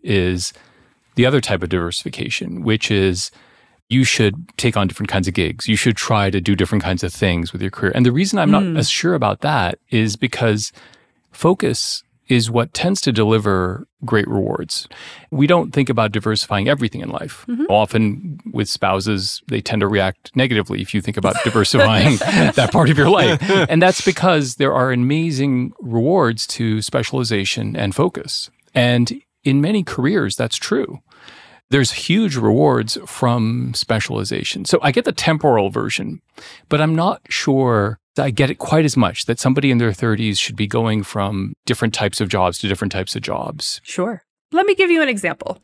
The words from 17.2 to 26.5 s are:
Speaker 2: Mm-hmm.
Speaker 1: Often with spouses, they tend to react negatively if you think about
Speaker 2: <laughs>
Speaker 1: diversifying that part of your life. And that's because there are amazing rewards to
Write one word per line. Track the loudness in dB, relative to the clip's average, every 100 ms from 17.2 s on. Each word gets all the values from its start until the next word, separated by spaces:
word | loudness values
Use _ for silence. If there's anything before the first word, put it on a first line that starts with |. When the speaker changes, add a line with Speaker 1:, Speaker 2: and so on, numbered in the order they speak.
| -10 -12 -8
Speaker 2:
Mm-hmm. | -4 2
Speaker 1:
Often | 2 2 2 0 -2 -8 -12 -8
with | -4 -4
spouses, | -2 0 0 0 -2 -4 -8 -6
they | -6
tend | -2 0
to | 2
react | 2 0 -2 -6 -2
negatively | 2 0 0 -4
if | -2
you | -4
think | -2 -2
about | 0 0
Speaker 2:
<laughs> | 0
Speaker 1:
diversifying | 2 2 4 4 6 4 4
that | 2 2 2 2 2
part | 4 4
of | 4
your | 4
life. | 4 4 2 2 2 4
And | 4
that's | 4 4
because | 0 2 2 2 0 0
there | 0
are | 2 2
amazing | 2 2 0 0 0 0 0 -2 -8
rewards | -4 0 2 2 2 0
to | -6